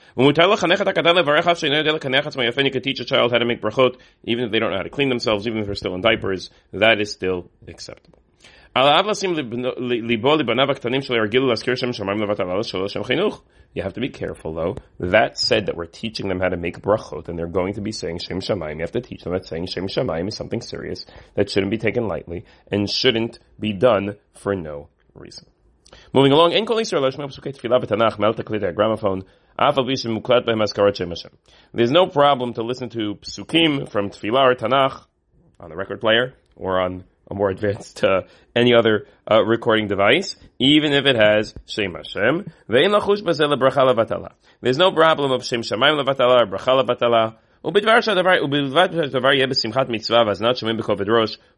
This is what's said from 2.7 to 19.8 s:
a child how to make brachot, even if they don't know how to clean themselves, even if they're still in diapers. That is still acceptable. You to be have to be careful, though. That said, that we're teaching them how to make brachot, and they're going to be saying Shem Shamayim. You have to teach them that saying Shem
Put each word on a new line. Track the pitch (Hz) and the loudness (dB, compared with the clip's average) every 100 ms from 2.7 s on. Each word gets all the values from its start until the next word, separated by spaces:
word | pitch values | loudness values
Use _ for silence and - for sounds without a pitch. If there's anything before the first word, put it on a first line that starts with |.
| 131 135 123 | -2 -4 -6
a | 120 | -2
child | 120 123 | 0 2
how | 120 | 2
to | 120 | 0
make | 117 | -2
brachot, | 110 131 127 - _ _ | -2 2 2 0 _ _
even | - 117 120 | -4 -4 -2
if | |
they | 92 | -2
don't | 104 | 0
know | 95 | -2
how | |
to | 85 | -4
clean | - 139 | -2 -2
themselves, | 123 117 104 113 | 0 -2 -2 -2
even | 110 | -4
if | 101 | -6
they're | |
still | 101 98 92 | -6 -6 -2
in | |
diapers. | 113 107 101 92 - _ _ | 0 0 -2 -6 -8 _ _
That | 92 113 104 | 2 4 4
is | 104 | 0
still | - 92 90 - _ 90 | -4 -4 -4 -8 _ -20
acceptable. | 82 - - _ _ _ _ - - _ 123 | -20 -20 -20 _ _ _ _ -20 -20 _ 2
You | 143 160 202 | 4 4 2
to | |
be | 202 196 160 120 120 123 - 123 120 117 113 127 156 117 117 139 135 120 131 135 117 107 131 135 110 - 127 123 117 98 104 101 104 90 92 117 92 98 98 117 135 208 - _ _ _ - | -2 -2 -4 -4 -6 -6 -6 -4 -4 -2 0 2 2 2 0 0 -2 -2 -4 0 0 2 2 2 0 -2 -2 -4 -4 -4 -2 -2 -2 -2 -4 -4 -4 -6 -6 -2 -2 -2 -6 _ _ _ -10
have | 95 | -8
to | 104 | -6
be | 143 | -8
careful, | - 87 85 80 | -8 -10 -8 -10
though. | 80 87 - - - | -6 -6 -6 -14 -8
That | 90 107 123 - | 0 2 2 -2
said, | - 110 85 | 0 0 0
that | 82 | -6
we're | 82 | -10
teaching | - 110 - 101 | -10 -10 -8 -6
them | 92 | -2
how | 92 | -2
to | 87 | -2
make | 87 - | -6 -4
brachot, | 104 101 - 82 85 | -2 -2 -2 -12 -10
and | 85 | -8
they're | 85 | -4
going | 92 95 107 | -4 -4 -4
to | |
be | 101 | -8
saying | 107 87 85 | -8 -8 -8
Shem | - 90 | -8 -8
Shamayim. | - 101 78 76 | -4 -6 -6 -8
You | |
have | 85 | -6
to | 120 | -6
teach | - - | -8 -10
them | 87 | -6
that | 92 - | -6 -6
saying | 80 92 | -8 -8
Shem | - | -6